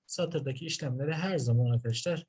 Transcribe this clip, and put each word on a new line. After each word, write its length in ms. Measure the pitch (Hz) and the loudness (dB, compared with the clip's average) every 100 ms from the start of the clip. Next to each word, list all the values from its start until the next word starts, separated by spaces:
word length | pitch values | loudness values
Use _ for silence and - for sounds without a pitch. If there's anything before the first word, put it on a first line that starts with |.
| - | -10
satırdaki 600 | - 165 165 135 131 165 | -2 -2 0 -2 -4 -6
işlemleri 460 | - 143 127 143 | -4 -4 -2 -2
her 260 | 156 185 175 | -2 0 0
zaman 320 | 120 117 120 | 4 4 4
arkadaşlar 500 | 120 117 113 175 165 | 2 2 -2 0 -2